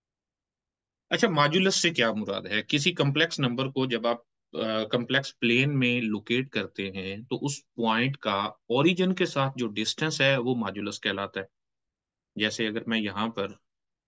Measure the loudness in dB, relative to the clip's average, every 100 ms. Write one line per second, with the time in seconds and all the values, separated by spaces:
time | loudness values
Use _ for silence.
0 | _ _ _ _ _ _ _ _ _ _
1 | -4 2 2 4 4 4 2 2 2 2
2 | 2 0 -2 -4 -4 -4 -2 0 0 2
3 | 2 2 0 0 -2 0 -2 -2 -2 0
4 | 0 -2 -6 _ _ -6 -2 -2 0 -2
5 | 0 0 -2 -2 2 4 2 2 2 2
6 | 0 -2 0 -2 0 -4 -4 -6 -6 -6
7 | -8 -10 -6 -4 -4 -6 -10 -4 0 2
8 | 0 -2 -2 0 -2 -6 -2 2 4 4
9 | 2 2 0 0 -2 -2 -4 -2 -4 -2
10 | -2 2 2 2 2 0 -2 -4 -6 -4
11 | -4 -2 -4 -6 -10 _ _ _ _ _
12 | _ _ _ -4 -2 0 -2 -2 -2 -2
13 | -2 -2 -4 -4 -6 -8 _ _ _ _